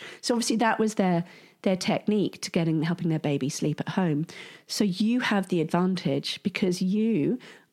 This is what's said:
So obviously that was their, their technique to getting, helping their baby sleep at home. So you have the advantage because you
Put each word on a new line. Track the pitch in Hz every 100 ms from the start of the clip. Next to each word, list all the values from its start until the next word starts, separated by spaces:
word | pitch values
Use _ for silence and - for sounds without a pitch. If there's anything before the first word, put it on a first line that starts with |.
| - -
So | -
obviously | 240 240 226
that | 226 214
was | 220
their, | 214 185 170 175 - - _
their | 202 185
technique | - 165 - 214 170 -
to | -
getting, | 185 165 160
helping | 165 170 170
their | 160
baby | 151 139 135
sleep | - 156 147
at | -
home. | - 180 147 165 - - - -
So | -
you | 208 175 214 247
have | - 202 190
the | 175
advantage | 160 175 185 185 151 139 - -
because | 190 - 185 180
you | 185 208 226 202 143 247 - - _